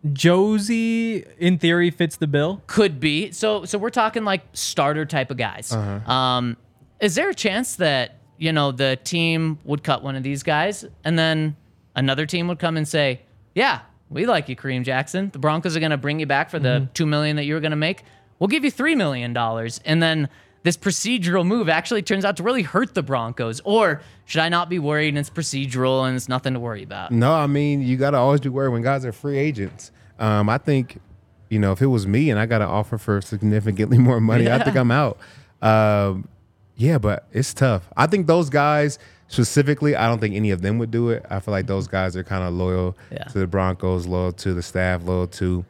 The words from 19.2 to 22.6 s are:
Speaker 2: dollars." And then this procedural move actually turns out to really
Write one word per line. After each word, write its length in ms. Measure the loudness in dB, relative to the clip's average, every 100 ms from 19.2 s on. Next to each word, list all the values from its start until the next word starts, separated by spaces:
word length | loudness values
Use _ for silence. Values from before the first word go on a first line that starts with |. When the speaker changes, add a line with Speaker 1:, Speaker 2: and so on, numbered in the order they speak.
| -4
Speaker 2:
dollars." 480 | -2 -2 -2 -6 -8
And 180 | -2 2
then 260 | 2 2 -2 -6 _ _
this 140 | -4 -2
procedural 680 | -2 -2 -2 -2 0 0 2
move 220 | 0 2
actually 320 | 0 0 -4
turns 200 | -2 -2
out 120 | 0 -2
to 60 |
really 200 | -2 -2